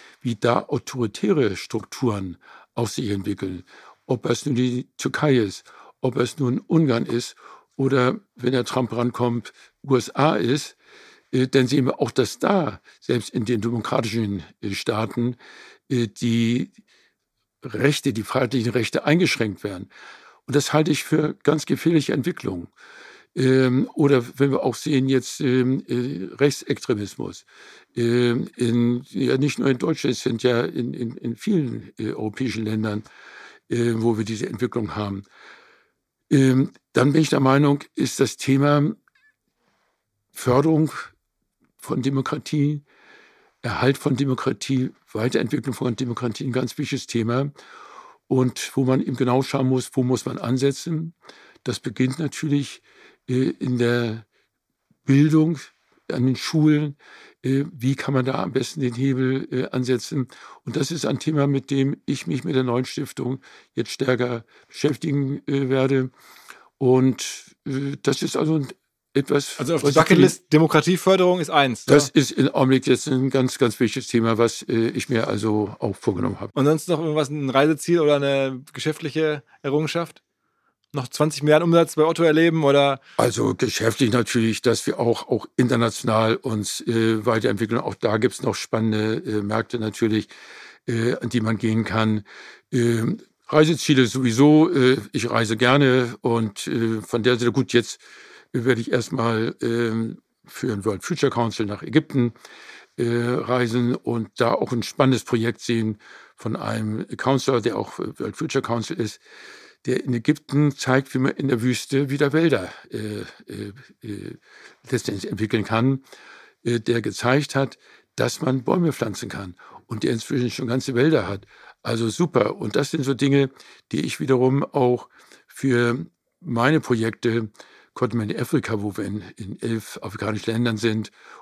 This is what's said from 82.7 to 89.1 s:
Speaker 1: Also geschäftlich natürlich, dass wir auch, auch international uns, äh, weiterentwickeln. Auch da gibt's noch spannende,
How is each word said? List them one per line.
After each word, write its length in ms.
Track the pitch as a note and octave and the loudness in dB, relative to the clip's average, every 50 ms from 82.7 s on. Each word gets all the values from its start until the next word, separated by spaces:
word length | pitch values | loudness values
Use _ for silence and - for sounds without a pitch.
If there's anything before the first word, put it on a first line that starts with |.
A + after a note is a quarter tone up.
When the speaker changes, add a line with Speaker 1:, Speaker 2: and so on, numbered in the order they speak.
| C#3 C#3+ C#3+ C#3+ C3+ - _ - - | 6 6 4 2 0 -4 _ -6 -2
Speaker 1:
Also 380 | - - B2 G#2+ A#2+ A#2 G#2+ G2+ | 0 0 0 0 0 -2 -2 0
geschäftlich 580 | - C3+ G#2+ - - A2+ A2+ A2 - C3+ A2 G#2+ | 0 -2 -2 -2 0 0 0 2 2 2 2 2
natürlich, 480 | B2 A2 - - A#2+ A2+ A2+ G#2+ - | 0 0 0 0 0 0 0 0 0
dass 260 | - B2 A#2 - - | 0 0 0 0 0
wir 120 | - - - | -4 -2 0
auch, 260 | A#2+ A#2 A#2 - - - | 0 0 0 0 -2 -4
auch 180 | B2 A2 - - _ | -4 -4 -4 -4 _
international 800 | - B2+ A#2+ B2+ A#2 A#2 A2+ - - - A#2 A2 A2 A2+ A2 A#2 | 0 2 2 2 2 2 0 -2 -2 -2 0 2 4 4 2 2
uns, 460 | - - B2 A2 G#2+ G2+ - - - G#2+ | 0 -2 -4 -4 -4 -4 -4 -8 -6 -4
äh, 420 | A#2 A2+ A2+ A2+ A2+ A2+ A2 G#2+ | -2 0 2 2 2 2 0 0
weiterentwickeln. 560 | A#2+ A2+ A2+ G#2+ A#2 G#2+ G#2 A#2 G#2+ A#2 A2+ | 0 0 2 2 0 0 -2 -2 -2 -2 -2
Auch 140 | - G#2+ G2+ | -4 -4 -4
da 240 | - - A2+ G#2+ G#2+ | -2 -2 0 2 2
gibt's 240 | G#2+ A#2 - - - | 0 0 -2 -2 -4
noch 120 | A#2 G2+ | -4 -4
spannende, 600 | - - - - A2+ A2+ A2 G#2+ G#2+ G#2+ A2 | -4 -4 -4 -2 0 0 0 0 0 0 -2